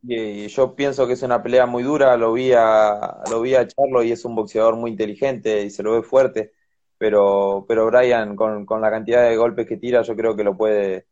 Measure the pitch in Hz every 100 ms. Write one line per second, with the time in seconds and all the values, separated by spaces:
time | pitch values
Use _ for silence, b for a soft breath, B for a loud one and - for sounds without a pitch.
0 | 123 117 107 104 104 - 131 139 143 139
1 | 123 123 127 120 123 123 123 120 127 151
2 | 135 120 113 117 131 120 110 110 107 104
3 | - - - 113 123 131 107 - 139 123
4 | 117 117 120 113 104 110 113 113 117 104
5 | 107 101 139 120 110 107 101 101 104 113
6 | 110 131 131 110 107 _ _ _ _ _
7 | 110 104 101 98 98 98 101 113 110 123
8 | 123 117 107 101 110 104 101 110 110 110
9 | 107 120 120 113 120 117 113 107 120 120
10 | 113 107 113 104 104 95 110 104 98 95
11 | -